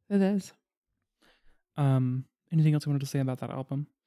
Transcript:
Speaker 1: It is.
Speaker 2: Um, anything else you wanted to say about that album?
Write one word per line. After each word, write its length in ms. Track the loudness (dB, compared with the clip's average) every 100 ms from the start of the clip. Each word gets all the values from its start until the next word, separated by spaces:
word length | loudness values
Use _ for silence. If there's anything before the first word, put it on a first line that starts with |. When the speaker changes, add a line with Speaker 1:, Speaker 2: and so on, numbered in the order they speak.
| -2
Speaker 1:
It 120 | 2
is. 320 | 2 0 -4 -16 _ _ _ _ _ _ _ _ _ _ _ -2
Speaker 2:
Um, 480 | 2 2 2 -2 -8 _ -2
anything 200 | 2 4
else 120 | 2 0
you 40 |
wanted 100 | -4
to 40 | -2
say 80 | -4
about 200 | -4 -4
that 100 | -8
album? 380 | -8 -6 -6 -8 _